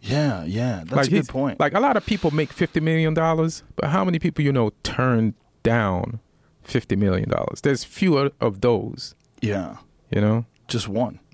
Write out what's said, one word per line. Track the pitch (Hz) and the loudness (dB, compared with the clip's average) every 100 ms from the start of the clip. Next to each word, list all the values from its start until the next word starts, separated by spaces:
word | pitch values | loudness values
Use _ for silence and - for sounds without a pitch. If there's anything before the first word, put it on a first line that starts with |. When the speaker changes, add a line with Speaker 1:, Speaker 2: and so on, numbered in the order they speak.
Speaker 1:
Yeah, | 101 139 147 98 | -2 0 0 -2
yeah. | 80 104 123 98 | -4 -4 -2 -4
That's | 82 | -2
Speaker 2:
Like, | 135 135 | 0 2
Speaker 1:
a | |
good | 160 | 0
Speaker 2:
he's, | 135 | -2
Speaker 1:
point. | 135 139 - | -4 -4 -2
Speaker 2:
like, | 143 | -2
a | 190 | 0
lot | 277 220 | 0 0
of | |
people | - 208 165 | -2 -2 0
make | 151 151 | 0 -4
fifty | - 170 165 | -4 -2 0
million | 160 160 160 | 0 2 2
dollars, | 156 165 160 160 - - - | 2 2 2 0 -4 -10 -6
but | 147 | 0
how | 180 | 0
many | 185 170 | 2 0
people | 170 151 | 0 0
you | 143 | 2
know | 135 107 - | 2 0 -2
turn | - - 127 117 110 - _ _ | -6 0 2 4 2 0 _ _
down | 113 117 104 90 90 113 - _ _ _ | 2 2 2 0 -4 -8 -14 _ _ _
fifty | - 123 - 98 | -4 -4 0 2
million | 101 90 - | 2 2 0
dollars? | - - - | -2 -2 -2
There's | 147 131 | 0 -2
fewer | - - 185 143 139 - | -4 0 2 4 2 0
of | 120 98 | -2 2
those. | 123 107 107 - - - _ _ | 2 2 -2 -10 -14 -18 _ _
Speaker 1:
Yeah. | 110 98 80 - - _ _ | -2 -2 -6 -12 -20 _ _
Speaker 2:
You | 104 | 0
know? | 104 113 117 _ - | 2 0 -2 _ -6
Speaker 1:
Just | 117 113 | -4 -2
one. | 101 123 - _ | -2 -2 -6 _